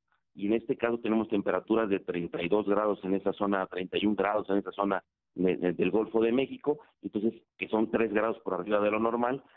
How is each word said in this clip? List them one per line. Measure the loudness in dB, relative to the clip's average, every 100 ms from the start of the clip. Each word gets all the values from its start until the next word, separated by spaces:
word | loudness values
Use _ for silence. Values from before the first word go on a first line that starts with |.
| _ _ _
Y | -6 0
en |
este | 0 0 -2
caso | 0 -2
tenemos | 0 0 2
temperaturas | -2 0 -2 0 0 2
de | -2
treinta | -2 -6 -4 -4
y | 0
dos | 0 2
grados | 2 2 0
en | 0
esa | 0 -2
zona, | -2 0 0 -2
treinta | -4 -4 0
y | 0
un | 2
grados | 0 0 0
en | -2
esa | -2
zona | -4 -2 -2 -4 _ _ 0
de, | 0 2
de, | 0
del | 0 2
Golfo | 2 2 2
de | 2
México, | 2 -2 -4 -4 -4 -8 _
entonces, | -6 -2 -2 -4 _ -12
que | -2
son | 0 0
tres | 0 2
grados | 2 0 -2
por | -4 -4
arriba | 0 2
de | 2
lo | 2
normal, | 0 0 0 -2 -8